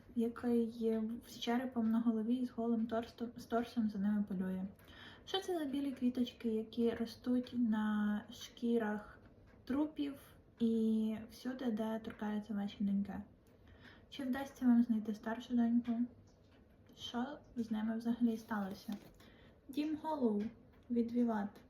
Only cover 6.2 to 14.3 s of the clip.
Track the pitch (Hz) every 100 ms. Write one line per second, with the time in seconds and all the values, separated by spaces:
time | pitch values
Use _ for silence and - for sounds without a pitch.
6.2 | 240 - 233 220 220 - 233 226 233 -
7.2 | 247 247 247 247 233 214 214 208 208 208
8.2 | - - - - 233 233 214 214 - -
9.2 | - - - - - 269 302 - 277 269
10.2 | - - - - 233 226 220 220 220 220
11.2 | - - 247 262 254 214 220 220 220 -
12.2 | 214 208 208 202 202 - 202 196 202 208
13.2 | - - - - - - - - - -
14.2 | 254